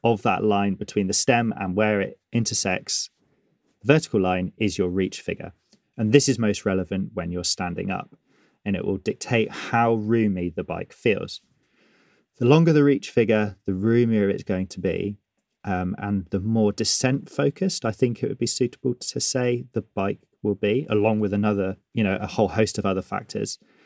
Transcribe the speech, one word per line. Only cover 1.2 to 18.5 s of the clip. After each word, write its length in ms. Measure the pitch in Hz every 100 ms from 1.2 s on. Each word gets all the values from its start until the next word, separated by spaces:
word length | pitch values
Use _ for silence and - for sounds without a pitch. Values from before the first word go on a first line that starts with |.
| - 120 117 -
and 180 | 98 92
where 260 | 107 104
it 180 | 95 - _
intersects 760 | 120 110 117 98 92 - - - _ _ _ _ _ _ _
the 120 | 101
vertical 260 | 151 - 107
line 320 | 92 92 92 -
is 200 | 110 -
your 120 | 90
reach 320 | 92 92 -
figure. 320 | - - - - _ _ _ -
And 140 | 107
this 160 | 139 139
is 80 | 113
most 280 | 110 101 104
relevant 460 | 95 90 95 - 98
when 160 | 85
you're 120 | 87
standing 460 | 87 - 90 87 95
up, 260 | 95 - - _ _ _ _
and 120 | 104 95
it 100 | -
will 120 | 98
dictate 540 | - - - 117 110
how 440 | - - 117 117 113
roomy 540 | 107 117 110 92 87
the 140 | 87
bike 300 | 85 87 90
feels. 480 | - 117 98 - - _ _ _ _ _ _ _ _ _ -
The 80 | 120
longer 280 | 156 165
the 100 | 151
reach 260 | 143 127 -
figure, 480 | - 110 107 104 98 -
the 80 |
roomier 560 | 92 107 117 117 110 98
it's 140 | -
going 240 | - 92 92
to 120 | -
be, 380 | 92 87 98 104 _ _ _ _ 104
um, 280 | 90 90 -
and 260 | 104 101 90
the 100 | 98
more 320 | 104 113 107
descent 580 | - 107 - 127 135 -
focused, 540 | - 143 - 185 -
I 80 | 113
think 320 | 104 123 117
it 60 | -
would 80 | -
be 100 |
suitable 460 | 117